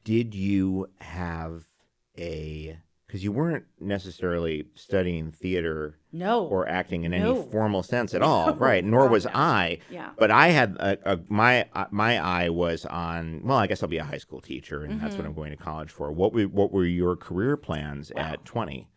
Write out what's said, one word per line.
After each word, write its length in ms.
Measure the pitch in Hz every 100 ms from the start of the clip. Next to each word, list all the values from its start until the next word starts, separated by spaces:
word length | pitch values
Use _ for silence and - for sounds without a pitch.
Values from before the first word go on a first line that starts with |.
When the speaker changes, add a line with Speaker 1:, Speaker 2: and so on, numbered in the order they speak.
Speaker 1:
Did 320 | 110 113 117 101
you 540 | 98 98 95 95 - _
have 680 | - 87 87 82 82 82 - _ _ _ _ -
a, 600 | 85 80 78 78 78 80 _ _ -
'cause 160 | 95
you 80 | 101
weren't 340 | 110 170 151 - -
necessarily 840 | 98 101 95 - 90 85 82 78 -
studying 580 | - - 95 90 85 80
theater 680 | - 92 90 82 78 76 - _
Speaker 2:
No. 320 | 165 190 233 175
Speaker 1:
or 200 | 95 -
acting 360 | 90 - 85
in 100 | 85
any 120 | 90 107
Speaker 2:
No. 180 | 254
Speaker 1:
formal 400 | 156 107 107 95
sense 300 | 90 123 107
at 80 | 90
Speaker 2:
<laughs> 80 | 147
Speaker 1:
all, 180 | 113 156
Speaker 2:
No. 80 | 151
Speaker 1:
right? 280 | 131 98 95
Nor 160 | 120
Speaker 2:
God, 100 | 135
Speaker 1:
was 140 | 110 107
Speaker 2:
no. 60 | 120
Speaker 1:
I. 440 | 160 110 85 85 -
Speaker 2:
Yeah. 220 | 175 - -
Speaker 1:
But 140 | 107
I 160 | 110 165
had 300 | 151 113 -
a, 360 | 98 98 92
a, 60 | 90 87
my, 400 | 104 120 123 -
uh, 120 | - 98
my 260 | 101 110 113
eye 280 | 82 90 87
was 360 | 85 85 82 -
on, 560 | 85 85 85 82 80
well, 140 | 117 131
I 100 | 98
guess 160 | 95
I'll 60 | 82
be 80 | 80
a 60 | 73
high 120 | 71
school 220 | - 64
teacher, 420 | - 64 - 73
and 160 | 76 101
that's 160 | 73 98
what 40 |
Speaker 2:
Mm-hmm. 40 | 78
Speaker 1:
I'm 60 |
going 180 | 78 76
to 60 | 73
college 340 | 80 78 78
for. 180 | - 73
What 200 | 78 113
were, 100 | 113 98
what 260 | 98 98
were 140 | 98 87
your 320 | 87 87 82
career 400 | - 90 123 147
plans 540 | - 76 73 71 73 -
Speaker 2:
Wow. 60 |
Speaker 1:
at 220 | 78 76 -
twenty? 420 | 120 90 67 -